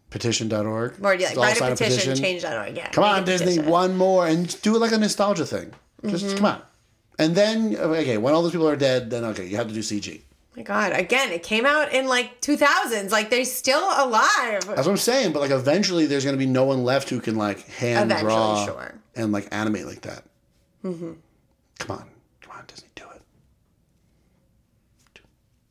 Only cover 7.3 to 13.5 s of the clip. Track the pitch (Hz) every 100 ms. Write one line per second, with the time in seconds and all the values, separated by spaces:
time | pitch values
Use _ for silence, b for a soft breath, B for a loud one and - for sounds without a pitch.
7.3 | 170 214 226 220 208 170 160 135 110 120
8.3 | 160 170 165 160 143 135 127 113 117 117
9.3 | 101 90 104 113 107 104 104 92 80 _
10.3 | _ _ - 220 202 202 185 180 247 262
11.3 | 170 - 220 254 302 294 262 262 247 226
12.3 | - - 294 285 339 311 220 196 214 214
13.3 | 247 262